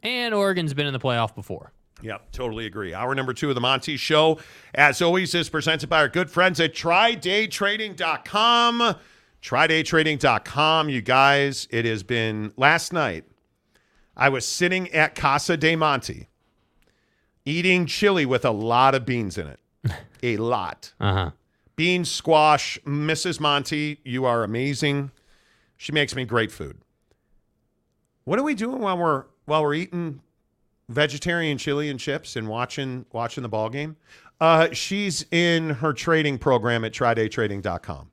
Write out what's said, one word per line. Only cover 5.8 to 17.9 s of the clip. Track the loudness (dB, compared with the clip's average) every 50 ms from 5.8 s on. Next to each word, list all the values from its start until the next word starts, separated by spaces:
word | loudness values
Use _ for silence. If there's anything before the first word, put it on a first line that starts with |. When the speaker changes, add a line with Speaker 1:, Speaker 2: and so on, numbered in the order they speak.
| -2 0
Speaker 2:
by | 2 2
our | 2 2
good | 2 -2 -4 -2
friends | 0 2 2 2 2 2
at | 0 0 0
Tri | -2 0 2 4 4 4 2 2
Day | -2 -4 -2 0 0 -2 -2
Trading | -4 -2 -2 -2 -2 -2 -6 -10 -8
dot | -6 -4 -4 -4 -4 -6
com. | -4 0 2 4 4 6 6 4 4 4 2 2 0 0 -2 -8 -20 -20 _ _ _ _ _
Tri | -10 -2 2 2 4
Day | 4 2 0 0
Trading | 2 2 2 2 2 0 2
dot | 2 2 2 2 -2
com, | -6 -2 0 2 2 4 2 2 0
you | -2 -4
guys, | 0 2 4 6 6 6 6 4 2 0 -2 -6 -10 -4
it | -2 -2 0
has | 0 -2 -2 -4
been, | -2 -2 0 0 -2 -2 -4 -6 -8 -4
last | 2 4 4 4 4 0 -4 -2
night, | -2 -2 -2 -2 -6 -12 _ _ _ _ _ _ _ _ _ _ _ _ _ _ _ _ _ _
I | 0 2 2
was | 2 0 -4
sitting | -6 -2 0 0 2 2 0 -4 -2 2
at | 2 2 2 0
Casa | 0 0 2 2 2 2 0 0
de | 2 2 2 2
Monte, | 2 2 2 0 0 -2 -8 -12 -12 -14 _ _ _ _ _ _ _ _ _ _ _ _ _ _ _ _ _ _ _ _ _ _ _ _
eating | -4 -4 0 2 4 4 4 2
chili | 0